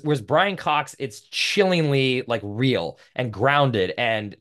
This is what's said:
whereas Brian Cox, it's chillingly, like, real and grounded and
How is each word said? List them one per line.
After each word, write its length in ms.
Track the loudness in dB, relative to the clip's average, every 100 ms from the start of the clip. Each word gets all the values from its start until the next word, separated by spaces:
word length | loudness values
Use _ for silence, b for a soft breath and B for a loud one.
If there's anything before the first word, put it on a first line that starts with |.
whereas 160 | 0 -2
Brian 360 | 2 2 2 0
Cox, 380 | -2 -2 -2 -6
it's 220 | -10 -10
chillingly, 1000 | -12 -4 -2 2 2 4 2 2 2 0 -2
like, 160 | -4
real 540 | -4 -2 0 0 -2 -8 b b
and 160 | -6
grounded 640 | -2 2 4 2 2 0 0
and 400 | -2 -2 -4 -12